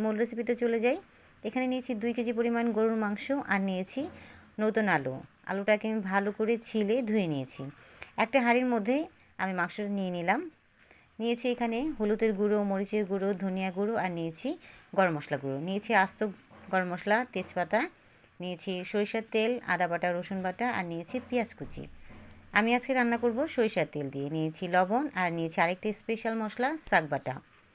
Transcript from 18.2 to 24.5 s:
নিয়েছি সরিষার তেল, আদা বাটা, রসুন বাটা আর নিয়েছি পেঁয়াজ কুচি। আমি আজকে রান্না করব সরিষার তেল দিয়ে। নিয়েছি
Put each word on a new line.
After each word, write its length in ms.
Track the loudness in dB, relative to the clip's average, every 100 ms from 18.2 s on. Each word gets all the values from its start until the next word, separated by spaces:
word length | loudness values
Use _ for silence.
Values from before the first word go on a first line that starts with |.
| -20 -10
নিয়েছি 300 | -8 -6 -6 -6 -2
সরিষার 340 | -2 0 -2 -2
তেল, 180 | 0 2 0 0
আদা 120 | 0 0
বাটা, 160 | 0 0
রসুন 280 | 0 -2 -2 -2
বাটা 220 | -2 -2 -2
আর 80 | -4
নিয়েছি 240 | -6 -6 -8 -2
পেঁয়াজ 240 | -2 -2 -6
কুচি। 260 | -12 -10 -12 -14 -18 -18 -20 -20 0 2
আমি 120 | 4 4
আজকে 140 | 2 2
রান্না 180 | 4 4
করব 140 | 2 2 0 2
সরিষার 320 | 2 2 0
তেল 140 | -2 -4
দিয়ে। 140 | -4 -4 0
নিয়েছি 280 | -2